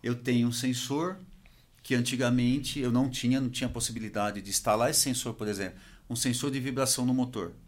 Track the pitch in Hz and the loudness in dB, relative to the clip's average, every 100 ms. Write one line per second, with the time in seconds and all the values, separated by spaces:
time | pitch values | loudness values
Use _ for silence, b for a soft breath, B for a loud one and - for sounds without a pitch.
0 | - 120 - 123 120 117 127 123 - 143 | -2 -4 2 4 4 2 -2 -2 -2 -2
1 | 175 190 - - b b b - - 123 | -2 -6 -14 -20 b b b -20 0 0
2 | 120 127 123 123 120 135 143 151 123 120 | 2 0 2 4 4 2 -2 -2 2 2
3 | 135 - 120 131 127 - 123 120 - 117 | 2 0 0 2 0 -2 -4 -2 -4 -6
4 | 110 104 104 101 95 95 - 107 123 151 | -6 -2 -2 -2 -4 -2 2 4 4 2
5 | 143 123 123 110 107 98 95 90 B B | 0 0 -4 -6 -4 -2 -4 -8 B B
6 | B 120 131 117 143 135 131 131 127 - | B -2 0 0 -2 -2 -4 0 0 2
7 | 123 127 123 117 85 - | 2 2 0 -4 -6 -8